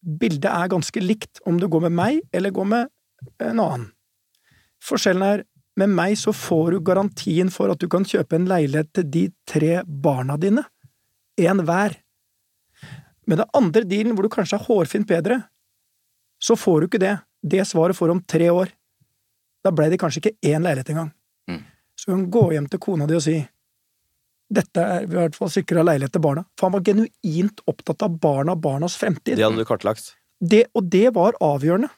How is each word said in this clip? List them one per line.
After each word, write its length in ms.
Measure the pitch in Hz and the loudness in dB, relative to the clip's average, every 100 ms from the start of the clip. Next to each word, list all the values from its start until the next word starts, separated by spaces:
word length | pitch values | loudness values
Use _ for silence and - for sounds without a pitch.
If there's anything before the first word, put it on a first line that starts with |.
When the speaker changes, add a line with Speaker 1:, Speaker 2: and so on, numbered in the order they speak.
Speaker 1:
Bildet 460 | 170 151 233 151 190 | -8 -4 -2 -2 -2
er 200 | 170 180 | -2 -2
ganske 300 | 185 - - | -2 -4 -4
likt 380 | 180 214 - - - | -4 -4 -6 -12 -4
om 120 | 170 | -2
du 60 | 190 | 0
går 160 | 165 170 | 0 0
med 60 | 170 | 0
meg 220 | 190 302 - | 0 -2 -4
eller 220 | 180 196 | -4 -4
går 140 | 190 190 | -4 -2
med 180 | 226 247 _ _ _ 127 _ | -2 -2 _ _ _ -20 _
en 200 | 233 226 | -6 -2
annen. 280 | 180 135 110 _ _ _ _ _ _ _ _ _ | -2 -4 -10 _ _ _ _ _ _ _ _ _
Forskjellen 420 | - 269 - 185 196 | -6 -2 0 2 2
er, 160 | 208 - _ _ - | 0 -4 _ _ -2
med 140 | 196 | 2
meg 240 | 185 180 208 | 2 0 0
så 140 | - | -2
får 380 | 214 - 170 165 | -4 -2 0 2
du 80 | 185 | 0
garantien 720 | 165 185 202 - - 165 185 | 0 0 0 -4 -4 0 0
for 180 | - 202 | 0 -2
at 120 | 180 | -2
du 60 | 180 | -2
kan 160 | 175 190 | -2 0
kjøpe 320 | - - 160 | -2 0 0
en 80 | 180 | 0
leilighet 440 | 185 147 147 156 | 0 0 0 -2
til 100 | - | -4
de 200 | 160 147 95 - - | -2 0 -2 -4 -6
tre 340 | 151 151 170 | 0 0 0
barna 540 | 175 143 147 131 131 147 | -4 -2 0 0 -2 -2
dine. 260 | 185 220 - _ _ _ _ _ _ - | 0 0 -2 _ _ _ _ _ _ 0
En 220 | 170 196 | 2 2
hver. 380 | 165 170 208 165 _ _ _ _ _ _ _ _ - - - _ - | 2 0 0 -4 _ _ _ _ _ _ _ _ -20 -20 -20 _ -2
Med 160 | 160 | 0
den 80 | 214 | 2
andre 300 | 285 214 156 | 2 4 2
dealen 300 | 214 202 220 226 | 0 0 0 0
hvor 80 | |
du 80 | 202 | -2
kanskje 240 | - 185 202 | -2 -2 -2
er 80 | |
hårfint 420 | - 220 160 - 208 | 0 2 2 -2 0
bedre, 360 | 170 170 247 - _ _ _ _ _ _ _ _ _ | 0 0 -2 -4 _ _ _ _ _ _ _ _ _
så 140 | - 226 | 0 2
får 240 | - 160 | 4 2
du 80 | 165 | 2
ikke 140 | 220 | 0
det. 140 | 185 202 - _ | 0 0 -6 _
Det 280 | - 190 196 | -2 0 0
svaret 320 | 175 165 185 | 2 2 2
får 100 | 165 | 2
du 80 | 180 | 0
om 80 | |
tre 240 | - 160 170 | 0 2 4
år. 220 | 175 190 _ _ _ _ _ _ _ _ _ | 4 0 _ _ _ _ _ _ _ _ _
Da 60 | 202 | -2
ble 200 | 160 156 | 2 2
det 100 | 185 | 2
kanskje 220 | 170 143 | 0 -2
ikke 120 | 208 214 - | -4 -2 0
én 100 | 151 | 2
leilighet 300 | 175 139 131 | 0 -2 -4
engang.» 180 | 156 160 - _ _ - | -6 -6 -12 _ _ -14
Speaker 2:
Mm. 140 | 180 - _ _ - | -14 -14 _ _ -14
Speaker 1:
Så 80 | - | -4
du 60 | |
kan 140 | 185 185 | -2 0
gå 120 | 226 196 | 4 4
hjem 140 | 156 143 | 2 -4
til 100 | 190 | -6
kona 260 | - 180 147 | -4 -2 0
di 60 | 170 | 0
og 60 | |
si, 140 | 151 160 139 _ _ _ _ _ _ _ _ _ _ | 0 -2 -4 _ _ _ _ _ _ _ _ _ _
«Dette 300 | 208 - - | -2 -2 -2
er 220 | 175 175 | -2 -4
i 60 | - | -4
hvert 260 | 175 170 151 | -2 -4 -2
fall 140 | 196 | -4
sikret 340 | 196 - 165 | -4 -2 0
leilighet 280 | 170 147 135 | 2 0 -2
til 80 | 180 | -2
barna.» 220 | 156 143 185 - | 0 -2 -8 -4
For 120 | 185 | -2
han 80 | 196 | 0
var 80 | 185 | 2
genuint 760 | 208 220 _ 190 160 202 - - | 2 0 _ -6 -2 -2 -4 -6
opptatt 360 | 147 - 156 | -6 -6 -4
av 160 | 202 165 | -4 0
barna 360 | 160 139 143 | 0 0 0
og 80 | 175 | -2
barnas 340 | 156 135 170 - | -2 -2 -4 -4
fremtid. 400 | 214 156 - - | -4 -4 -2 0
Speaker 3:
Det 80 | |
hadde 140 | 110 110 | 2 2
du 80 | 113 | -2
kartlagt. 480 | 110 101 110 - - _ _ | -2 -2 -4 -8 -20 _ _
Speaker 1:
Det, 260 | 175 214 233 | 4 4 4
og 120 | - 185 | 0 0
det 200 | 180 233 | 4 4
var 200 | 220 185 240 | 4 2 2
avgjørende. 500 | 156 143 143 180 269 | 0 2 0 0 -2